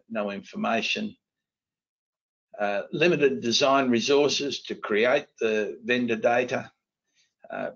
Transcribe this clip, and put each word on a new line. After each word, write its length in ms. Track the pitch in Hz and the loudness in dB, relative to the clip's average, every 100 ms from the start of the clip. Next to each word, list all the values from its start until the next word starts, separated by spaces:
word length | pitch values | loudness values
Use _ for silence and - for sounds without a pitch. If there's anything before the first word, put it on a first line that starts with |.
| - | -8
no 220 | 113 104 | -6 -6
information, 840 | 98 - 104 110 113 107 107 107 - _ _ _ _ _ _ _ _ _ _ _ _ _ - | -8 -12 -6 -2 -2 -2 -4 -6 -12 _ _ _ _ _ _ _ _ _ _ _ _ _ -6
uh, 240 | 101 101 - | -2 -2 -4
limited 520 | - 175 147 139 120 | 0 2 4 2 2
design 480 | 117 113 139 135 127 | -2 2 4 4 4
resources 720 | 117 123 143 143 - 143 - | 0 2 2 2 0 -4 -8
to 120 | - | -10
create 520 | 98 - 104 110 143 - - | -10 -2 2 2 2 -2 -4
the 400 | 110 107 101 - | -2 0 -2 -6
vendor 320 | 113 123 120 110 | -2 -2 0 0
data, 560 | 123 123 123 123 123 _ _ _ _ _ _ _ - | 2 2 0 -4 -8 _ _ _ _ _ _ _ -14
uh, 200 | 98 98 | -10 -10